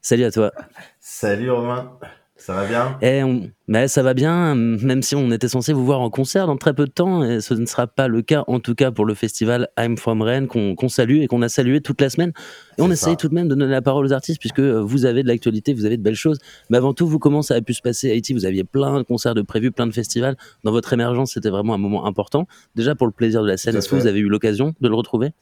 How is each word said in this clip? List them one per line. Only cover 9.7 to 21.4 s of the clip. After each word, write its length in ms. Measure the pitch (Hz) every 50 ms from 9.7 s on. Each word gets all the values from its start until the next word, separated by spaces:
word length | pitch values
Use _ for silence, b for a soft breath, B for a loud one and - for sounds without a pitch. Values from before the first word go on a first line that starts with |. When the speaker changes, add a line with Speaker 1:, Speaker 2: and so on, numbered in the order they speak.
| _ -
Speaker 1:
I'm 160 | 117 117 117 104
From 240 | - - 113 107 110
Rennes, 240 | 110 123 135 139 127
qu'on, 280 | - 117 104 101 92
qu'on 140 | - - 127
salue 300 | - - 123 110 139 156
et 60 | 151 120
qu'on 140 | - 120 120
a 40 | 117
salué 300 | - - 131 123 131 151
toute 200 | 143 - 147 -
la 80 | 143 135
semaine. 240 | - - 170 175 156 B B B B B B B B -
Et 40 |
on 60 | 147 190
Speaker 2:
C'est 60 | 175
Speaker 1:
essaye 200 | - - 165 170
Speaker 2:
ça. 40 | 165
Speaker 1:
tout 120 | - 156
de 60 | 143
même 120 | 170 175 165
de 60 | 135
donner 160 | 139 143 131
la 100 | 135 131 123
parole 220 | 139 131 139 139
aux 60 | 139 139
artistes, 260 | 131 - - 165 -
puisque, 200 | - 113 - -
euh, 200 | 135 139 120 110
vous 240 | 104 101 123 139 123
avez 160 | 131 117 123 135
de 40 | 123
l'actualité, 440 | 120 117 - 120 110 107 - - 143
vous 120 | 117 104
avez 100 | 104 113 117
de 40 |
belles 140 | 101 107 110
choses. 240 | 104 - 160 156 139 B B B B B B
Mais 80 | 120 123
avant 160 | 127 139 135
tout, 140 | - 175 170
vous, 120 | 151 156
comment 240 | - 147 143 147 147
ça 100 | - 131
a 60 | 117
pu 120 | 113 - 123
se 60 | -
passer, 280 | _ 123 120 - - -
Haïti ? 220 | 110 117 113 - 135
Vous 120 | 120 95
aviez 180 | 95 95 95 92
plein 320 | - _ 135 139 139 139 139
de 60 | 120
concerts 320 | _ 123 117 - 123 113
de 60 | 113 104
prévus, 280 | - - 110 110 127
plein 160 | 113 - 120 117
de 60 | 107
festivals. 420 | 120 113 - - 117 120 131 135 B B B B B _
Dans 80 | 107
votre 200 | 107 117 110 -
émergence, 420 | - 120 117 120 123 120 135 123 -
c'était 160 | -